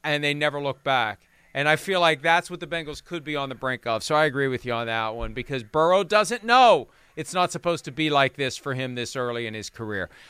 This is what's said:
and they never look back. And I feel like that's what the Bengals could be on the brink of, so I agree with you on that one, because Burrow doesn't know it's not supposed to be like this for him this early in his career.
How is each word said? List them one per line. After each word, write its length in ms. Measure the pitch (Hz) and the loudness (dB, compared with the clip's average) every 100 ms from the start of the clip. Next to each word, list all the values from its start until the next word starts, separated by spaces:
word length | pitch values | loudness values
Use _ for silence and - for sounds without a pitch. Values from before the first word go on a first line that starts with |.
and 180 | 151 147 | -4 -2
they 100 | 147 | 0
never 280 | 147 151 143 | 0 -2 -2
look 240 | 143 135 | -6 -4
back. 420 | - 131 110 98 _ _ _ | 0 2 0 -4 _ _ _
And 160 | 135 147 | -2 2
I 60 | |
feel 260 | 151 - 190 | 2 2 2
like 220 | 170 156 | 2 2
that's 260 | 160 170 175 | 2 2 0
what 120 | 180 | -10
the 80 | 175 | -8
Bengals 360 | 165 151 151 | -8 -8 -12
could 200 | - 170 | -10 -10
be 100 | 151 | -6
on 140 | 147 139 | -6 -6
the 80 | 123 | -6
brink 280 | 131 123 | -6 -4
of, 200 | - 113 | -2 -2
so 100 | - | 0
I 120 | 151 156 | 2 2
agree 200 | 131 135 | 2 -2
with 180 | 123 | -2
you 80 | 123 | -4
on 140 | 117 117 | -4 -2
that 300 | 113 110 113 | -4 -4 -6
one, 160 | 113 | -8
because 320 | 110 120 135 | -8 -8 -8
Burrow 400 | 107 156 165 185 | -4 2 4 4
doesn't 400 | 190 208 196 233 | 4 2 2 -2
know 420 | 226 247 247 175 113 _ _ - | 4 6 8 6 2 _ _ -12
it's 180 | 156 | -6
not 160 | 180 180 | 0 0
supposed 340 | 170 175 165 - | 0 -2 -4 -4
to 40 | |
be 200 | 131 156 | -4 2
like 260 | 143 135 - | 4 2 2
this 200 | 135 - | -6 -4
for 180 | 147 | -8
him 200 | 127 131 | -6 -6
this 220 | 123 117 135 | -6 -6 -4
early 320 | 123 117 117 | -4 -4 -6
in 60 | |
his 160 | 107 101 | -8 -12
career. 380 | - 110 101 90 - - | -10 -6 -4 -6 -10 -18